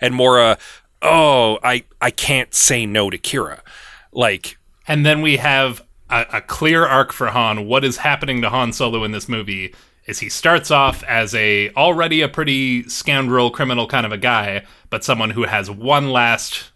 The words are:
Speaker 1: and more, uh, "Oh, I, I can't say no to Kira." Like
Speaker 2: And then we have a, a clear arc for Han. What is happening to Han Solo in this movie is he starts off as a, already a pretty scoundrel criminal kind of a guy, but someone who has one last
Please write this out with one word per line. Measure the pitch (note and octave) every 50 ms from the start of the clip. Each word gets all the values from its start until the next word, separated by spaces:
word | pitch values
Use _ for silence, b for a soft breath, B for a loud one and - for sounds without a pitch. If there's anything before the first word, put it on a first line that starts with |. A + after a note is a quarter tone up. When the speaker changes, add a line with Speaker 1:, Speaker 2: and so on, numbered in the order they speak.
Speaker 1:
and | B2 B2 B2
more, | B2+ B2+ B2+ B2+ B2
uh, | A#2 A2+ G#2 B B B B B B B _ -
"Oh, | - D#3 E3 E3 D#3 D3 C#3 B2+ A#2 A2 A2 - -
I, | B2 B2 B2 - _ _ -
I | A#2+ B2
can't | - - - - C#3+ C3 B2 - -
say | - - - C#3 A#2+ A2+
no | G#2 G#2 A2 G2+ G2
to | F2+
Kira." | F2 - - - C3+ G2 D2 C#2+ - - B B B B B B B B B
Like | B - A#2+ A2 G2 F2+ - - - _ _ _ _ _ -
Speaker 2:
And | - D#3 D3 D3
then | D3+ D3+ D3+
we | D#3 D#3 C#3+ B2+
have | - D3 C#3 C3+ C3+ C3 A#2 - - _ - _ - -
a, | B2 A#2 A#2 - -
a | G#2+
clear | - - - - D#3 D#3+ E3 E3 E3
arc | C3+ C3+ C3+ C3 -
for | - - C3 A2
Han. | A2 B2 A#2 A2 G#2+ G#2+ G2+
What | G#2 B2 C3+ C3+
is | C3+ A#2+
happening | - - D3+ C#3+ C#3+ - C#3+ C3 B2
to | A#2 G#2
Han | - B2+ B2 A#2 A2+
Solo | - C3+ A#2 A2+ A2+
in | A2 G#2+
this | G#2+ G2+ - -
movie | A#2+ A2 G#2 G#2 G2 F#2+ F#2+ F#2 b b b b b b b
is | - G#2 -
he | - G2+
starts | - - - E3 E3+ E3 D#3 -
off | D#3 C#3 C#3 C3 B2+ - -
as | C3+ A#2+ A#2 A2+ G2 A2
a, | A2 G#2+ G#2+ G#2 G2+ G#2 G#2
already | - C3+ D3 F3 F3 E3 E3 E3 E3 D#3
a | D3+ C#3+
pretty | - - D#3 C#3+ C3+ C3+ C3+ C3 B2 B2 A#2+ -
scoundrel | - - - - C#3+ C#3 C3+ B2 B2+ B2+ B2 A#2+
criminal | - - C#3+ B2+ B2 A#2+ A#2 A#2
kind | - B2+ A#2
of | G#2
a | A2 G2+
guy, | A2 B2 A#2+ A2 G#2 G2+ G2 G2 - b b b b b
but | - G#2+
someone | - - B2+ A2+ A2 G#2+
who | A2 A#2 A2+
has | - A2 G#2 F#2+ G2
one | G2+ G2 A2+ C3 D3 C#3+ C#3+ C3+
last | B2+ B2 A#2+ A#2 A#2 - - - - - - - _